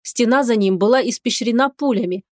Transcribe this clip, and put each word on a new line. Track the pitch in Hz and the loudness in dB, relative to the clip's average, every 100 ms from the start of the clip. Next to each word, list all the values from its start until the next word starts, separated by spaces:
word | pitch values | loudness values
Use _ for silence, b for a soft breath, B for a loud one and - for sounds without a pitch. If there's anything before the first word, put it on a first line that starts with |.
Стена | - - 233 269 | -10 -2 0 2
за | 247 220 | 2 0
ним | 196 185 | 0 2
была | 208 262 | 2 2
испещрена | 233 - 247 - 233 233 269 | 0 -4 -4 -2 -2 0 -2
пулями. | - 285 214 185 185 _ | -2 -2 -2 -2 -6 _